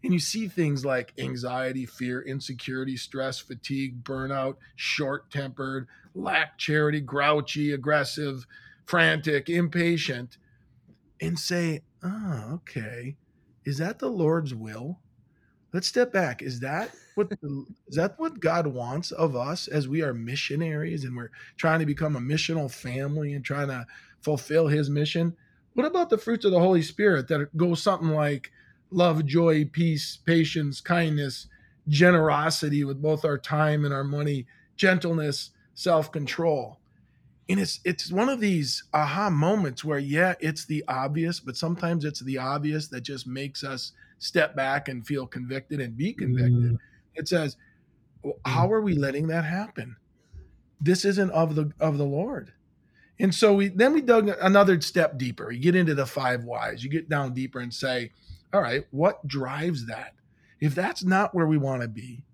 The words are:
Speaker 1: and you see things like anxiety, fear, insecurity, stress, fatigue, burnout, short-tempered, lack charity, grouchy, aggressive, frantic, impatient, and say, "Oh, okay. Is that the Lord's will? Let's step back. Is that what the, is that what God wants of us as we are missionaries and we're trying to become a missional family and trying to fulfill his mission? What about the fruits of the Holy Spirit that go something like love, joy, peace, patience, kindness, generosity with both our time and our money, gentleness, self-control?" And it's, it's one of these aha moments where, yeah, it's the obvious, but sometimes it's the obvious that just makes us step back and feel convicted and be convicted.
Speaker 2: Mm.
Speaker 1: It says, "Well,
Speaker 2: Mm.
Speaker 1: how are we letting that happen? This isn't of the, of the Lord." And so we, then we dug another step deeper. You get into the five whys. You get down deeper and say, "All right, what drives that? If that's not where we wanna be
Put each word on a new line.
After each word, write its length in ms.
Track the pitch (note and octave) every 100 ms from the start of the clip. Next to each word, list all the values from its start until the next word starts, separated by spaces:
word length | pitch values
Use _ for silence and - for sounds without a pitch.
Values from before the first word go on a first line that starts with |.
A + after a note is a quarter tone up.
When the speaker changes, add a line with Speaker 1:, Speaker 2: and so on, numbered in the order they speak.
Speaker 1:
and 100 | C4+
you 60 | F3+
see 300 | D3 A3 G#3+
things 360 | F3+ D#3 C#3
like 300 | C#3 C3 A#2+ -
anxiety, 680 | C3 B2+ B2 B2+ C3 C3 B2
fear, 340 | - B2 B2+
insecurity, 760 | C#3 C3+ - B2 - C3 C3+ B2+
stress, 420 | - C#3 C3 C3
fatigue, 640 | - A#2+ - C#3 C3+ B2
burnout, 540 | A#2+ C3+ C3+ C#3 C3+ C3 -
short-tempered, 1120 | - - - C#3 C#3+ _ C#3+ C3+ B2 C3+ C3+ B2 _ _ F#3
lack 420 | - D#3 D#3 -
charity, 420 | - D3+ D3+ D3+
grouchy, 720 | C3 C#3 C#3+ D3+ C3 D3 D3
aggressive, 720 | C#3+ C3 D3+ C3+ - D3 C3 - - - _ -
frantic, 600 | F3 D#3+ D#3+ D#3 C#3+ C3+
impatient, 880 | E3+ E3+ E3+ E3+ E3+ D3 B2 B2 - _ _ _ _ _ _ _ _
and 180 | E3 E3+
say, 440 | - F3 E3+ D3+ _ _
"Oh, 520 | F3+ G#3+ G3+ C3+ G#2+
okay. 600 | E3 - - G#2+ A#2+ B2 C#3 _ _ _ _
Is 140 | - C#3
that 200 | E3 A3
the 100 | C4
Lord's 460 | A3 D#3 E3 D3
will? 460 | A#2+ A2 G#2+ C3 F3+ _ _ _ _ _ _ _
Let's 160 | F3 F3+
step 240 | B3 B3
back. 280 | G3 D#3+ A#2+
Is 200 | - B2
that 320 | C3+ D#3 A3 - _ -
what 120 | G#3
the, 360 | G3+ D3 C#3 - - _
is 80 | C#3
that 180 | F#3+ G3
what 220 | D#4+ C4+
God 300 | D#3+ E3+ D3+
wants 420 | B2 A#2+ C#3 F3
of 240 | - E3
us 320 | B2 C3 F3 -
as 220 | D3+ C3
we 140 | D#3
are 120 | D3+
missionaries 880 | A#2 A#2 C#3+ - C#3+ E3 D3+ D#3+ E3
and 140 | C3 B2
we're 160 | A#2 - - -
trying 240 | E3 D#3+
to 60 | D3+
become 280 | C#3+ D#3
a 60 | C#3
missional 500 | B2 D#3 - E3 C#3
family 640 | - B2+ B2+ C#3 D3+ D3
and 120 | C#3+
trying 220 | B2 C#3+ C#3
to 180 | B2+ A#2+ - - _
fulfill 480 | - D3 - D#3 D#3+
his 200 | D3+ C#3+
mission? 480 | D3 D3+ E3 E3+ E3+ _ _ _
What 100 | -
about 260 | D4 F4+ E4+
the 60 | G#3+
fruits 260 | - A#3
of 80 | G#3
the 80 | F3+
Holy 200 | F#3 F3+
Spirit 460 | D#3 - G#3 D#3+ B2
that 300 | D3+ D3 D#3
go 180 | F3
something 360 | E3 G#3 F#3 D#3+
like 420 | D3+ D3 C#3+ - _ _ _ _
love, 340 | F#3 F3 D#3+ D3
joy, 380 | D#3+ E3+ D#3
peace, 520 | D3+ - E3+ D3+ - -
patience, 560 | - E3 D#3 E3 D3 C3+
kindness, 680 | - E3+ E3 D3 C#3+ - - _ _ _ -
generosity 960 | D3 F3 F3 D#3 D3 D#3 D#3 D3+ D3
with 180 | C#3 C3+
both 220 | D3+ D#3
our 120 | D#3 C#3+
time 480 | - D3+ D#3 D3+
and 80 | D3
our 120 | C#3
money, 420 | C#3 D3 D3 C#3 A#2+ _ _ -
gentleness, 720 | F#3+ F#3 F3 E3 D3+ C#3+ - _ _
self-control?" 1040 | - F#3 E3 D3+ D#3 C#3+ - E3 D3 A2 - _ _ _ _ _ _ -
And 120 | F#3+
it's, 180 | F3+ -
it's 260 | F3+ F3+ -
one 180 | F#3 B3
of 120 | C4+
these 420 | G#3 F3+ C3 A#2 -
aha 380 | D3+ D3+ D#3+ G#3
moments 540 | D3+ D#3+ G#3+ D#3 B2
where, 160 | D#3 C#3+
yeah, 340 | C#3 D3 F#3 F3
it's 240 | D#3 D#3
the 180 | - D3+ -
obvious, 500 | C3 C#3 D3+ E3 E3
but 180 | C3 B2
sometimes 480 | E3 E3+ E3+ E3+
it's 140 | D3 D3
the 200 | B2+ C3+
obvious 500 | B2+ D3 D3 D#3 D3+
that 140 | B2+
just 220 | B2 C3+
makes 380 | B2+ B2+ C#3 -
us 300 | C#3 C3 - _ - _
step 380 | - F3 D3+ C#3
back 320 | C3+ C#3+ C#3+
and 180 | B2+ A2
feel 220 | C#3+ B2+
convicted 520 | B2+ B2 C3+ - D3
and 160 | A#2+ A2+
be 160 | E3+
convicted. 600 | - - B2+ B2 A#2+ A#2+
Speaker 2:
Mm. 60 | A#2 _ _ _
Speaker 1:
It 140 | - D3+
says, 280 | F3 D3+ - _ _ _ _ _ _
"Well, 100 | C#3 -
Speaker 2:
Mm. 60 | -
Speaker 1:
how 220 | B2+ F#3
are 80 | A3
we 140 | G#3
letting 340 | D#3 C#3 C#3 D#3+
that 160 | E3
happen? 500 | D#3 F3 A3 - A#2+ A#2 _ _ _ - - _ _ _
This 240 | D3+ F#3
isn't 260 | G3+ G3 F#3+
of 240 | D#3 D#3+
the, 160 | D3+ D3 -
of 200 | D#3+ C#3+
the 60 |
Lord." 480 | C#3+ C#3+ G#3+ A#3 - _ _ _ _ _ _ _
And 120 | F#3+
so 220 | E3+ G#3+
we, 140 | G3 G3
then 260 | F#3 B3
we 60 | D#4
dug 280 | B3 A3+ G#3 F3+
another 400 | F#3 G3+ G3 F3
step 360 | - F3+ D#3 C3+
deeper. 360 | B2+ - -
You 80 | A#2+
get 160 | D3+ F3+
into 180 | E3+
the 100 | C#3+
five 380 | C3 - C3 B2
whys. 400 | A#2+ A#2 A2 A2+
You 80 | B2+
get 180 | D#3 D#3+
down 240 | D3 C3+
deeper 280 | B2+ C3 C3
and 120 | A#2+
say, 380 | A#2 C3+ B2+ A#2+ _ _ - _
"All 80 | G3
right, 260 | C3 C3 -
what 340 | C3+ F3 - D3
drives 580 | C#3 B2+ C#3+ E3+ D3+ A#2
that? 280 | A2 - _ _ _ _ _
If 140 | D3
that's 300 | C#3+ F#3 -
not 280 | F#3 F#3+ G#3
where 140 | F3+ D#3+
we 120 | D#3
wanna 280 | C3+ C3 A#2
be 380 | A2 B2 B2 -